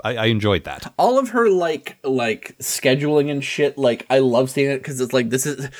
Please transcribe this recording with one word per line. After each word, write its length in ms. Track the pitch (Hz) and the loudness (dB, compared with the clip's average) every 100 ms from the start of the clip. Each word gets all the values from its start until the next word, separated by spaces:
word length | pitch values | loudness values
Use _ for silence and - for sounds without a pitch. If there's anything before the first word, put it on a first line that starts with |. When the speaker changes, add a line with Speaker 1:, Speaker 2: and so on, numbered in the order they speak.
Speaker 1:
I, 140 | 110 120 | -6 -2
I 80 | 110 | 0
enjoyed 380 | 113 104 92 | 2 2 0
that. 280 | 78 69 - - | -2 -12 -12 0
Speaker 2:
All 220 | 190 254 | 2 2
of 120 | 262 | 0
her, 200 | 233 233 | 2 2
like, 480 | 185 170 151 - - | 2 0 -4 -8 -10
like, 520 | 139 131 117 107 - - | -4 -2 0 -4 -8 -12
scheduling 680 | - - 139 135 147 151 143 | -8 -2 2 2 2 2 2
and 140 | 143 | -2
shit, 320 | 135 - 147 - | -6 -2 -2 2
like, 300 | 131 117 - | 0 0 0
I 120 | 135 | 2
love 280 | 131 120 131 | 4 2 0
seeing 200 | 143 139 | 0 0
it 120 | 139 | -2
'cause 180 | 135 131 | -6 -6
it's 120 | 127 | -2
like, 160 | 131 117 | 0 0
this 140 | 127 | -2
is, 240 | 151 135 135 - | -2 -6 -10 -14